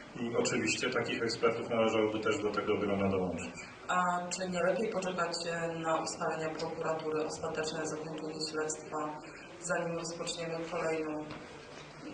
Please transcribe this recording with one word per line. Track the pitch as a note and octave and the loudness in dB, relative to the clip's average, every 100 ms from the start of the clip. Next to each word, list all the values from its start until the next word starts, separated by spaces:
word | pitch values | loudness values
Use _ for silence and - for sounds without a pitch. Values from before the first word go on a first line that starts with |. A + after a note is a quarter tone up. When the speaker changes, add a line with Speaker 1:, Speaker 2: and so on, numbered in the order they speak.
| - - | -12 -6
Speaker 1:
i | A#2 A#2+ | -2 2
oczywiście | A#2+ B2 G#2+ - B2+ | 4 4 2 2 2
takich | A#2 A2 B2+ | 2 0 2
ekspertów | A2+ - A#2 A#2 A#2 | 0 4 4 4 2
należałoby | A2+ A2 A2 G#2+ G#2+ | 4 6 6 4 4
też | A2 G2 | 2 2
do | G#2 | 2
tego | G2+ G2+ G2 | 2 2 2
grona | G2 G2 G2 | 4 4 4
dołączyć. | F#2+ F2+ D#2+ - - - - - | 4 2 -2 -6 -8 -12 -10 0
Speaker 2:
A | F3+ F3+ F3+ F3+ | 2 4 2 0
czy | F3+ F#3 | -2 -2
nie | F3 | 2
lepiej | F3 G#3 G#3+ | 4 4 2
poczekać, | F#3 F3+ F3+ E3+ E3 E3+ | 0 -2 0 0 0 -2
e, | E3+ E3+ E3 | -2 -2 0
na | D#3+ D#3+ | 2 2
ustalenia | D#3+ - E3 D#3 D#3+ | 2 -2 -2 0 -2
prokuratury, | E3 D#3+ E3 D#3+ D#3+ D#3 D#3 | -2 -4 -2 -2 0 0 0
ostateczne | D3+ - D#3+ D#3 D#3 D#3+ D#3 | 0 -2 -4 -2 -2 -2 -2
zakończenie | D#3 D#3+ D#3 D#3 D#3 D#3 | -4 -6 -6 -6 -4 -4
śledztwa, | D#3 D3+ - - D#3 D3+ D3+ - - - - | -2 -2 -2 -6 -4 -4 -6 -10 -14 -14 -8
zanim | - F3 E3+ E3+ | -2 0 0 -2
rozpoczniemy | E3+ E3+ - E3+ E3 E3 E3 | -4 -4 -4 -4 -2 -4 -2
kolejną, | E3+ D#3+ D#3+ D#3 D3+ D3+ - - - - - - - D4+ | -2 0 0 0 -4 -6 -10 -12 -14 -14 -14 -14 -12 -12